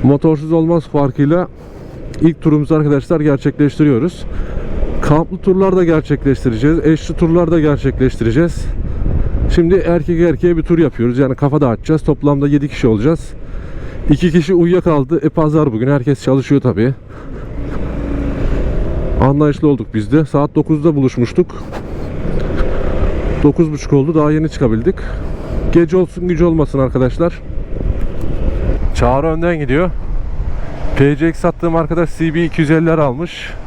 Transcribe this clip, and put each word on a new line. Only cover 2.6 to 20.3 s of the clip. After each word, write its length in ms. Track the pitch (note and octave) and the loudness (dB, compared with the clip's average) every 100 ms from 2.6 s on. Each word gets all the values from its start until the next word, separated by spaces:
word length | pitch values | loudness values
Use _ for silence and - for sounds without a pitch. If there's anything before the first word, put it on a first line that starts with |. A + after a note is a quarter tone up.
| C#3+ D#3 | 2 0
arkadaşlar 440 | D3 C#3+ - E3 | 2 0 0 0
gerçekleştiriyoruz. 1040 | D3+ C3+ D3 - D3 - D3 A#2+ D#3 - - - - - - - - - | 2 0 0 0 0 2 2 4 0 -4 -8 -6 -4 -4 -4 -2 -2 0
Kamplı 360 | - D3 - F#3 | 2 2 2 -2
turlar 380 | - F#3 G3 F#3 | 0 2 4 2
da 80 | |
gerçekleştireceğiz. 1000 | F3 D#3+ - C#3 C#3 C3 - A2 C#3+ E3 D3 | 2 2 0 -2 0 0 0 0 2 2 2
Eşli 280 | D#3 - | 0 -2
turlar 380 | E3+ E3 E3 E3+ | -2 2 2 2
da 80 | E3+ | 2
gerçekleştireceğiz. 1040 | D3+ C#3+ C#3 B2 B2+ - A2+ A2+ E3+ - - - - - - - - - - - | 2 0 0 0 0 0 0 2 0 0 -4 -4 -4 -2 0 0 0 0 0 2
Şimdi 200 | E3+ F#3 | 4 2
erkek 440 | D#3 E3+ D3+ E3+ | 2 0 0 2
erkeğe 380 | F3 C#3+ F3+ D#3+ | 2 2 0 0
bir 60 | |
tur 140 | D3+ E3+ | 0 2
yapıyoruz. 400 | D#3 - A#2 B2 | 2 0 -2 2
Yani 180 | C3+ C3 | 0 2
kafa 260 | D3 D3 | 0 2
dağıtacağız. 420 | C#3 G#2+ - D#3+ | 2 0 0 0
Toplamda 440 | - C#3+ C#3+ C#3+ C#3+ | 0 0 2 2 2
yedi 220 | C#3+ C#3+ | 0 0
kişi 180 | - C3 | 0 2
olacağız. 420 | A2 A#2+ E3 - - - - - - - - - | 2 2 0 -4 -12 -10 -10 -10 -10 -10 -6 0
İki 220 | D3+ F3+ | 2 4
kişi 220 | D#3+ D3+ | 2 2
uyuyakaldı. 720 | F#3 E3+ F3+ E3+ D3+ C3 D#3+ D3+ | 2 4 2 2 0 2 0 0
E, 40 | |
pazar 440 | D#3 D3+ D3+ D3 | 0 2 2 0
bugün. 140 | A2 B2+ | 0 0
Herkes 360 | C#3+ B2 C3+ | 0 0 -2
çalışıyor 380 | - C3+ B2 C#3+ | 2 0 2 2
tabii. 320 | B2+ F#2+ A#2+ C#3 - - - - - - - - - - - - - - - - - - - - - - | 2 0 0 -2 -10 -16 -12 -12 -10 -8 -6 -4 -4 -4 -4 -4 -4 -2 0 0 0 0 0 0 -2 2
Anlayışlı 460 | - C#3 D3+ C#3+ D3+ | 2 4 2 2 2
olduk 200 | C#3 G#2+ | 0 -2
biz 180 | G#2+ G#2 | -4 0
de. 140 | C#3 | 0
Saat 300 | D#3 | 2